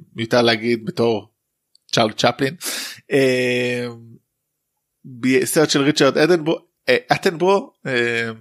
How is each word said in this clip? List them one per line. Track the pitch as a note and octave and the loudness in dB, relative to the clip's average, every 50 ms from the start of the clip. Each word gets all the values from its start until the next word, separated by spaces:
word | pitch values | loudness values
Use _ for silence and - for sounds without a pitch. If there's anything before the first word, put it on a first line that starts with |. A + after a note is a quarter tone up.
| - _ _ | -20 _ _
מיותר | G#2 A2+ A2+ - A#2+ | -10 -6 0 2 2
להגיד | A#2+ A#2 A#2 G#2+ A2 A#2+ A#2+ A2 G#2+ | 4 2 2 0 0 -2 -2 -2 -4
בתור | G#2 - - A#2 A#2 A2+ G2+ G2 _ _ _ _ _ _ _ _ _ _ _ _ _ | -8 -4 -2 0 0 0 -2 -6 _ _ _ _ _ _ _ _ _ _ _ _ _
צ'רלי | - - A#2 A2 G#2+ | 0 0 0 0 0
צ'פלין. | - - A#2+ - - C#3 C3+ E3+ - - - - - - - - - _ - | 0 0 0 0 0 -4 -6 -6 -8 -10 -10 -10 -8 -10 -12 -14 -18 _ -2
אה, | - C3+ C3+ C3 B2+ B2+ B2+ B2 B2 B2 B2 B2 B2 B2 B2 A#2+ A#2 A#2 A#2 A#2 A#2 - _ _ _ _ _ _ _ _ _ _ _ _ _ _ _ _ _ | 0 2 2 2 2 0 0 0 -2 -2 -2 -2 -4 -6 -6 -8 -12 -14 -20 -20 -20 -20 _ _ _ _ _ _ _ _ _ _ _ _ _ _ _ _ _
ב-, | C#3 C3 A#2+ B2 B2+ C3 C3 C3+ | -20 -14 -4 -2 0 2 2 0
סרט | - - E3 D3+ D3 | 2 2 2 2 2
של | - D3 | 2 2
ריצ'רד | C3+ C#3+ D3 - D3 C3+ B2 - | 2 2 2 4 2 2 4 2
אדנברו-, | D3+ D#3+ F3+ E3 D3+ D#3+ E3+ - - _ _ _ _ - | 2 4 2 2 2 -2 -4 -4 -6 _ _ _ _ 0
אה, | B2+ - - - | 0 0 2 0
אטנברו, | - - - G3 E3+ D3 F3 F#3 G3 G3 C4+ - _ _ _ C#3 | -2 0 0 -2 -2 0 0 2 2 0 -2 -6 _ _ _ -4
אה, | C3 A#2+ A#2+ A#2+ A#2 A#2 A#2 A2+ A2+ A2+ | -2 -2 -2 -2 -2 -4 -4 -6 -8 -12